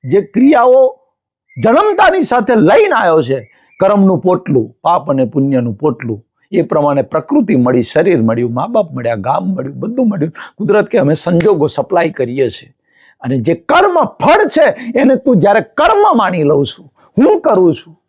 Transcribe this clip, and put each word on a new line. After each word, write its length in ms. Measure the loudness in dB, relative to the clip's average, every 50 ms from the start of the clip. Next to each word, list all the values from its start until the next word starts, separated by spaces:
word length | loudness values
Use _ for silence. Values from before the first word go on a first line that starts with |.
| -4
જે 160 | 0 -2 -2
ક્રિયાઓ 800 | -2 0 _ 2 4 4 4 4 4 4 4 4 4 2 0 _ _ _ _ _ _ _ _ _ _ _ _ -2 0
જન્મતાની 580 | 2 2 2 2 0 2 2 2 2 2 0
સાથે 320 | 0 0 0 -2 0 2 2
લઈને 400 | 2 4 4 4 4 2 2 2
આવ્યો 280 | 0 2 2 2 2
છે, 300 | 0 -2 -4 -6 -6 _ _ _ _ _ _ _
કર્મનું 400 | 0 2 2 4 2 2 2 0
પોટલું, 580 | 0 0 -2 -2 -2 -2 -2 -2 -2 -2 _ _
પાપ 280 | _ -2 -2 0 -2 -2
અને 140 | -2 -2 -2
પુણ્યનું 500 | -2 -2 -4 -2 0 -2 -2 -2 -4 -6
પોટલું, 520 | -4 -4 -4 -4 -4 -8 -10 -10 -10 _ _ _ _ _ _
એ 100 | -4 -4
પ્રમાણે 400 | -2 0 -2 -2 0 0 0 -2
પ્રકૃતિ 540 | -4 -2 -4 -6 -4 -2 -2 -2 0 0 0
મળી, 260 | 0 0 2 0 0
શરીર 400 | -2 0 -2 0 0 2 0 0
મળ્યું, 300 | 0 0 -2 -2 -4 -4
મા 140 | -4 -6 -8
બાપ 260 | -4 -2 -4 -4 -4
મળ્યા, 220 | -8 -8 -6 -6 -6
ગામ 300 | -4 -4 -4 -4 -2 -2
મળ્યું, 360 | -4 -6 -6 -8 -10 -10 -10
બધું 280 | -10 -8 -4 -2 -2 -2
મળ્યું. 240 | -2 -2 -6 -6 -6 -14 -20 -20 _ _
કુદરત 280 | -2 0 0 0 0
કે 120 | 0 -2 0
અમે 160 | 0 0 -2
સંજોગો 520 | -2 -2 -2 -2 0 2 2 0 0 0
સપ્લાય 440 | -4 -2 -6 -6 -2 -2 -2 -2 -2
કરીએ 400 | -4 -4 -6 -6 -2 -4 -4 -4
છીએ. 240 | -4 -10 -20 _ _ _ _ _ _ _ _ _ _ _
અને 180 | -8 -6 -4 -4
જે 160 | -2 -2 -4
કર્મ 500 | -4 _ 0 0 2 2 2 0 0 -2
ફળ 440 | -2 -4 _ 0 2 2 2 2 0
છે, 500 | 2 2 2 2 0 -4 -10 -6 -4 0
એને 180 | 2 2 0
તું 200 | 0 0 0 2
જ્યારે 240 | 2 4 2 2 2
કર્મ 580 | 0 -4 _ -2 0 0 2 2 2 2 2 2
માની 240 | 0 0 -2 -2
લઉં 240 | 0 0 0 0 0
છું, 260 | -4 -8 -16 -20 -20 _ _ _ _ _ 2
હું 220 | 2 2 2 2
કરું 340 | 0 0 2 4 2 2 0
છું 280 | -2 -8 -20 -20 _ _